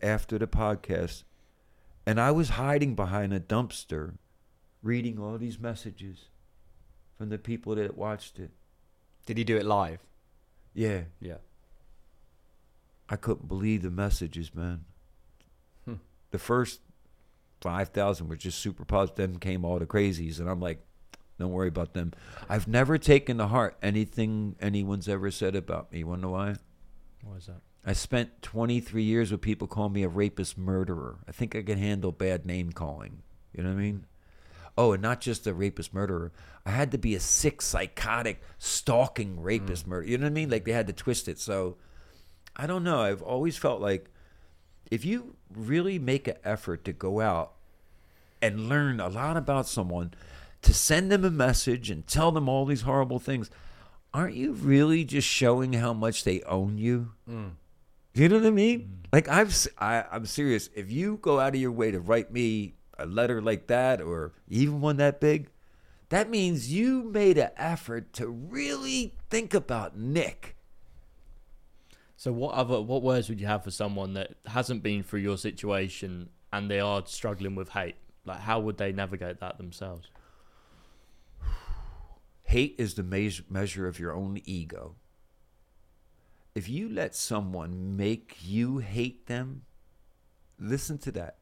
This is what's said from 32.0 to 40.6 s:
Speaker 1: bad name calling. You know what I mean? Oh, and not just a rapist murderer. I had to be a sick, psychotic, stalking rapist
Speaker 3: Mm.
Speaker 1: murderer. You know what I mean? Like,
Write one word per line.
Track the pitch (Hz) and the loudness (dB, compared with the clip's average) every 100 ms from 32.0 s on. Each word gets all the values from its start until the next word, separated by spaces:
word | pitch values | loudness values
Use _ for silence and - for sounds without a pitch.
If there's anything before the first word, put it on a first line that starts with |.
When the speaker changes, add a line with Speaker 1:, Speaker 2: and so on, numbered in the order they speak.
| 92 | -2
Speaker 1:
bad | - 95 92 87 | 0 0 0 -2
name | 90 85 | -4 -4
calling. | 82 80 73 52 - - - - | -6 -8 -8 -12 -16 -20 -20 -16
You | - | -6
know | 90 | -2
what | 95 | 0
I | |
mean? | 104 101 - - - - - - - - | -2 -4 -10 -20 -20 -20 -20 -20 -6 2
Oh, | 120 | 4
and | 95 | 4
not | 110 123 | 2 -2
just | - 113 107 | -2 -4 -4
a | |
rapist | 90 101 - 87 | -2 -2 -2 -6
murderer. | 95 98 87 85 - - - - | -4 -2 -2 -6 -12 -20 -12 -2
I | |
had | 113 143 | 0 0
to | 117 | 0
be | 110 | 0
a | 95 | 0
sick, | - - 151 - | 2 2 2 0
psychotic, | - 98 92 - 110 117 117 92 - - | -2 -2 -2 -4 -2 0 -2 -6 -12 -10
stalking | - - - 120 127 - 101 90 | -4 -2 4 4 4 0 -6 -4
rapist | 87 113 98 85 82 | -2 0 0 -4 -4
Speaker 3:
Mm. | |
Speaker 1:
murderer. | 90 85 | -6 -2
You | 123 | 0
know | 147 | 0
what | |
I | |
mean? | 151 156 | 0 0
Like, | 113 | -2